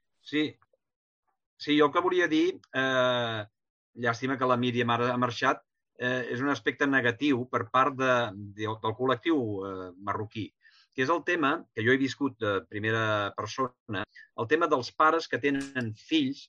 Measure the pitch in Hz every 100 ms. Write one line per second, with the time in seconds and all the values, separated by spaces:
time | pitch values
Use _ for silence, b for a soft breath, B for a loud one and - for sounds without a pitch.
0 | _ _ - 151 147 - _ _ _ _
1 | _ _ _ _ _ - - 147 147 175
2 | 180 180 165 156 175 190 - 135 131 131
3 | 127 123 117 110 104 _ _ _ _ 113
4 | 120 117 131 131 127 123 123 120 117 120
5 | 123 123 123 110 135 147 _ _ _ -
6 | 123 127 117 123 143 135 147 - 143 135
7 | 120 113 147 123 127 120 113 127 135 131
8 | 131 123 113 98 104 101 107 110 110 107
9 | 131 123 165 156 113 98 98 92 92 90
10 | 101 98 107 113 92 _ b b b -
11 | 131 170 - 175 139 156 - - 110 135
12 | 135 - 139 113 107 98 85 104 110 113
13 | 110 107 101 - 107 - 127 _ - 95
14 | - b b - 117 156 170 143 120 -
15 | 156 160 - 120 143 139 139 131 117 107
16 | - 160 135 139